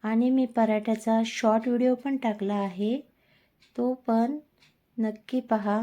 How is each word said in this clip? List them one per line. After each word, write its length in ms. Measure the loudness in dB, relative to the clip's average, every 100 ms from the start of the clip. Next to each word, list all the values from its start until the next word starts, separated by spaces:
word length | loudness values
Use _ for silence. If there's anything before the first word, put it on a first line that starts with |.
आणि 260 | 0 2 2
मी 140 | 2 2
पराठ्याचा 720 | 2 2 2 0 -2 2 0 0
शॉर्ट 400 | 0 2 2 2
व्हिडिओ 260 | 2 2
पण 220 | 0 -2 -2
टाकला 380 | -2 -2 -2
आहे, 460 | -2 -4 -4 -4 -4 -8 _ _ _ _ _ _ -4
तो 160 | -4 -4 0
पण 320 | 0 2 -2 -10 _ _ _ _ -4
नक्की 420 | -4 -4 -4 -4
पहा. 380 | 0 -2 0 0